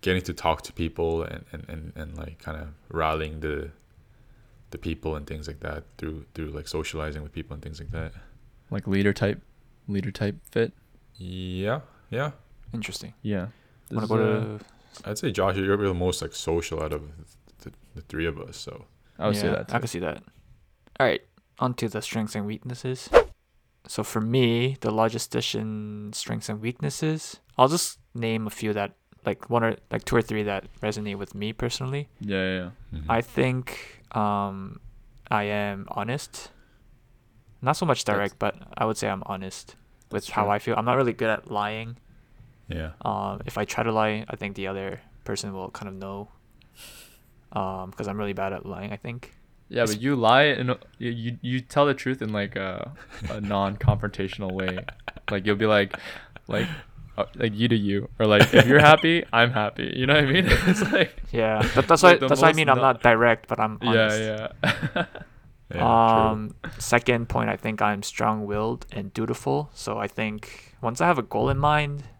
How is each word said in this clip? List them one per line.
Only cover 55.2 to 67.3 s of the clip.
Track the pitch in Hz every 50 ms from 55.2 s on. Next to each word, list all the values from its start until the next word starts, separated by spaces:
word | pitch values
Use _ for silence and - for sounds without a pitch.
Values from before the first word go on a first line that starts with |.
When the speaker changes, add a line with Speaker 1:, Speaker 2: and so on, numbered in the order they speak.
| - -
Speaker 2:
Like, | 107 98 92
you'll | 107 104
be | 98 110
like, | 107 107 104 101 98 - - - - - - - - - - -
like, | - - 104 - 180 160 - - - - - - - -
uh, | - 101 - -
like, | - - 113 104
you | 104 117 120
do | 117
you, | 113 101 101 98 101 98 - - -
or, | 113
like, | 107 104 104 101 - -
if | - -
you're | 117 135 147
Speaker 1:
<laughs> | 151 147 156
Speaker 2:
happy, | 151 - 165 165 170 - - -
I'm | 117 117 120
happy. | 127 113 104 104 - - - - -
You | - 127
know | 131 143
what | 151 143
I | 135 135
mean? | 180 180
<laughs> | - - - -
It's | 180 190 208 208 196 247
like, | - 175 - - - - - -
Speaker 3:
Yeah, | 117 113 110 110 110 110 117 -
that, | 139 135 -
that's | 165 160 -
Speaker 2:
like, | 180 175
Speaker 3:
why, | 160
Speaker 2:
the | 135 131
Speaker 3:
that's | 143 139
what | 139 160
I |
Speaker 2:
most | 151
Speaker 3:
mean. | 156 160 147
I'm | 131
Speaker 2:
no- | - 123
Speaker 3:
not | 135 127 120 -
direct, | 120 117 113 120 120 113 110 - -
but | 127 117
I'm | 110 110 110 107 123
honest. | 120 117 113 110 107 107 107
Speaker 2:
Yeah, | 110 110 107 107 110 - - - -
yeah. | - - - - 151 - 175 175 -
<laughs> | - - - - - - - - - _ - -
Speaker 1:
Yeah, | - 110
true. | 110
Speaker 3:
Um, | 113 117 113 113 113 113 110 113 110 110 110 107 107 - - - - - -
second | - - - 120 - - 123 117 117
point, | -